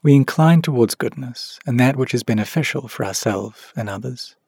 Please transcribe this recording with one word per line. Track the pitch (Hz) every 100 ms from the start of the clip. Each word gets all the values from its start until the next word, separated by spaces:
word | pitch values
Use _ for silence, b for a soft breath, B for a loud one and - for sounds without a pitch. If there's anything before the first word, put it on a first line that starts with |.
We | 151
incline | 139 131 - 160 170
towards | - 127 113
goodness | - 123 - 127 120 - - -
and | 123
that | 127 135
which | 127
is | 123
beneficial | 113 110 104 - 151 127 120
for | - 104
ourselves | 95 - 98 107 - - -
and | 107
others. | 98 127 123 - _